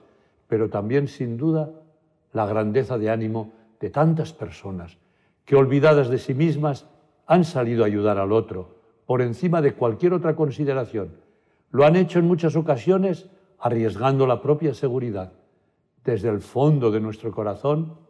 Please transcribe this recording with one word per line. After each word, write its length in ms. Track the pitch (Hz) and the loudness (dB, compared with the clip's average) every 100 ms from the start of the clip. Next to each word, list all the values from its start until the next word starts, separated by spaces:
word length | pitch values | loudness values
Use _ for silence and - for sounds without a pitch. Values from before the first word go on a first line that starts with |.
| _ _ _ _ - | _ _ _ _ -4
pero 220 | 110 110 | -2 -2
también, 380 | 104 104 139 139 | -4 -2 -2 -2
sin 300 | - 123 117 | -6 -8 -2
duda, 340 | 160 156 151 - _ _ _ _ _ | -2 0 -4 -12 _ _ _ _ _
la 140 | 110 104 | -4 -2
grandeza 520 | 107 107 131 127 120 | 0 0 0 -2 -4
de 120 | 107 | -2
ánimo 440 | 113 110 113 107 - _ - | -2 -4 -6 -8 -18 _ -12
de 100 | 101 | -6
tantas 440 | 139 160 160 113 | 0 2 0 -4
personas 640 | - 95 - 98 92 85 _ _ _ _ _ - | -10 -14 -12 -12 -12 -14 _ _ _ _ _ 2
que, 100 | 139 | 4
olvidadas 540 | 131 139 156 147 123 | 4 4 6 4 2
de 80 | 123 | -2
sí 160 | - | -4
mismas, 520 | 131 165 143 151 131 - _ _ _ - | 0 0 0 -2 -4 -12 _ _ _ 2
han 200 | 180 165 | 2 4
salido 380 | 131 117 117 | 0 0 2
a 40 | 104 | 0
ayudar 300 | 104 104 98 | 2 0 0
al 140 | 98 | 0
otro, 440 | 110 - 92 92 - _ _ - | 0 -2 -12 -14 -20 _ _ -4
por 160 | 127 | -2
encima 400 | 120 113 180 165 | -2 -2 -2 0
de 120 | 139 | 0
cualquier 400 | - 120 104 175 | 0 -2 0 0
otra 220 | 175 160 156 | 0 -2 -2
consideración. 760 | 147 120 139 131 113 110 87 - _ _ _ _ _ | -2 -2 -4 -2 -4 -6 -8 -14 _ _ _ _ _
Lo 140 | 123 147 | 4 6
han 100 | 180 | 6
hecho 240 | 180 175 | 2 2
en 80 | 170 | 2
muchas 280 | 180 160 160 | 2 0 0
ocasiones 760 | 160 123 160 190 190 170 - _ _ _ | 0 -2 2 2 2 -2 -10 _ _ _
arriesgando 680 | 120 117 110 92 131 135 131 | -2 0 0 0 0 2 2
la 140 | 113 | 2
propia 320 | 131 151 156 | 0 0 0
seguridad. 600 | 120 135 127 120 95 92 - _ _ _ _ _ _ | -2 -4 -2 -4 -6 -10 -16 _ _ _ _ _ _
Desde 260 | - 110 110 | -4 -2 -2
el 120 | 101 | -4
fondo 500 | - 120 151 143 113 | -4 0 2 4 2
de 80 | 107 | 0
nuestro 320 | 110 107 113 | -4 -8 -10
corazón, 680 | 110 104 98 139 151 160 - | -6 -6 -4 -2 -2 -4 -12